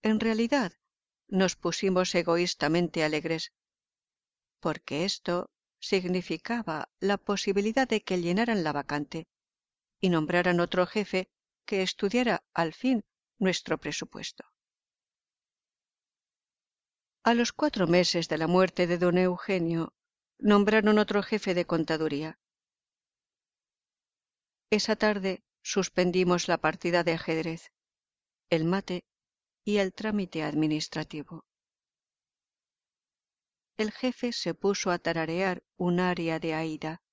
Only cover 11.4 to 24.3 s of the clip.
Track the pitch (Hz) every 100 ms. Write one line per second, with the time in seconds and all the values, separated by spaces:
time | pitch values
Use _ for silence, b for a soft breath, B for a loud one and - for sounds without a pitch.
11.4 | _ _ - 202 185 - 202 240 247 180
12.4 | _ - 170 - 254 247 - _ _ _
13.4 | 190 175 - 156 156 - - - - -
14.4 | - _ _ _ _ _ _ _ _ _
15.4 | _ _ _ _ _ _ _ _ _ _
16.4 | _ _ _ _ _ _ _ _ - 233
17.4 | 240 - 202 208 170 175 175 175 160 156
18.4 | 160 180 185 - 175 175 180 175 185 180
19.4 | - 190 165 165 160 _ _ _ _ _
20.4 | 208 208 208 220 208 214 208 202 196 214
21.4 | - 175 175 165 156 160 156 143 156 -
22.4 | _ _ _ _ _ _ _ _ _ _
23.4 | _ _ _ _ _ _ _ _ _